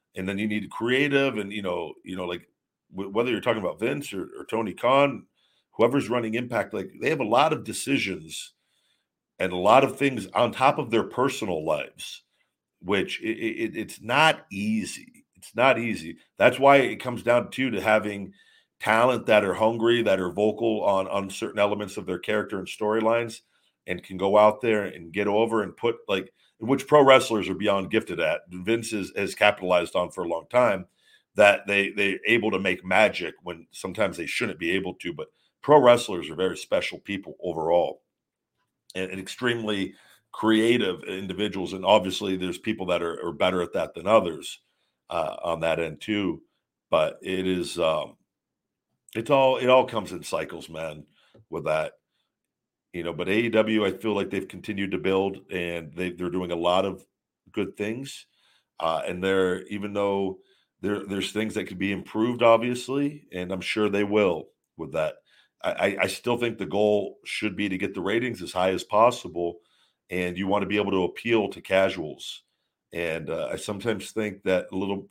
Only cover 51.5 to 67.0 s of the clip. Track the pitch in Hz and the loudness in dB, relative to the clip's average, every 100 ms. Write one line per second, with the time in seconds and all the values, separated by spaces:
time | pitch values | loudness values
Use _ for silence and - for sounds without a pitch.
51.5 | 80 73 78 78 - _ _ _ _ _ | -6 -2 0 -2 -8 _ _ _ _ _
52.5 | _ _ _ _ 87 82 82 87 104 117 | _ _ _ _ -8 -6 -4 -2 0 2
53.5 | 110 107 110 101 92 110 101 95 98 92 | 2 2 2 0 -2 -2 -2 -2 -4 -8
54.5 | 95 - 98 98 90 90 95 98 95 - | -10 -10 -6 -4 -4 0 0 0 -4 -10
55.5 | 92 87 85 80 80 90 87 90 92 90 | -8 -6 -8 -10 -8 -8 -6 -6 -4 -4
56.5 | 85 85 90 98 95 _ _ _ _ _ | -2 2 2 0 -4 _ _ _ _ _
57.5 | - 98 95 104 117 139 - - _ _ | -6 -6 -6 -8 -8 -10 -16 -20 _ _
58.5 | _ _ - 80 80 - 90 95 95 92 | _ _ -6 -2 -2 -4 -2 0 2 2
59.5 | 90 - 104 101 101 101 98 98 95 _ | 0 -4 -8 -6 -2 0 0 -2 -6 _
60.5 | _ _ _ 98 104 98 98 90 107 110 | _ _ _ -4 -4 -4 -6 -4 -4 -4
61.5 | 107 95 90 95 95 - 107 117 120 117 | -4 -8 -4 -4 -4 -6 -2 -2 4 6
62.5 | 113 120 123 - 135 143 147 - 90 90 | 6 4 -4 -4 -4 -4 -6 -12 -8 -6
63.5 | 95 92 - 104 101 101 107 101 82 - | -6 -4 0 0 2 2 4 4 2 -6
64.5 | _ _ - 78 80 78 - _ _ _ | _ _ -14 -6 -2 -2 -4 _ _ _
65.5 | _ 90 - 95 101 98 - 120 120 120 | _ -6 0 0 0 -2 -4 -4 -2 -2
66.5 | - - 101 107 104 | -4 -4 2 2 2